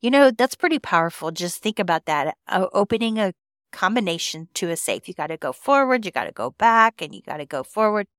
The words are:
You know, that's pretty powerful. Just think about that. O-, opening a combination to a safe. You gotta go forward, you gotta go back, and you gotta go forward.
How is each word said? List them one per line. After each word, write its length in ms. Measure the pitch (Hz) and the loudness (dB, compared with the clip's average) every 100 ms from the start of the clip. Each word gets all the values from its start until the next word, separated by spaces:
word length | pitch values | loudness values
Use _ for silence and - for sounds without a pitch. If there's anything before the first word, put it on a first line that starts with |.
You 100 | 233 | 4
know, 200 | 277 269 | 6 6
that's 240 | 220 254 - | 6 -2 0
pretty 240 | 349 320 | 0 0
powerful. 520 | - 170 165 - 156 | 0 0 0 -4 -8
Just 300 | 160 175 - | -6 -8 -4
think 180 | 214 214 | -6 -2
about 260 | 185 165 - | 0 0 0
that. 320 | 151 156 - - | 0 0 -4 -4
O-, 220 | 185 190 | -2 0
opening 440 | 196 202 226 226 220 | 0 0 0 -2 0
a 160 | 202 - _ _ _ | -2 -4 _ _ _
combination 760 | - 185 233 190 165 - 160 165 | -2 0 0 -2 -4 -6 -8 -12
to 160 | - 175 | -6 -4
a 80 | 165 | -4
safe. 300 | - 95 - | -4 -6 -6
You 60 | |
gotta 240 | 180 151 160 | -10 -8 -6
go 140 | 135 | -8
forward, 540 | - - 277 262 254 196 | -6 2 2 4 0 -2
you 60 | |
gotta 200 | 135 87 | -6 -6
go 200 | - 117 | -6 -8
back, 500 | _ 226 226 226 - | _ 4 6 4 2
and 140 | 151 190 | -12 -12
you 60 | |
gotta 240 | - 151 143 | -12 -10 -6
go 180 | 143 | -8
forward. 440 | 131 - 214 208 202 | -6 0 0 0 -6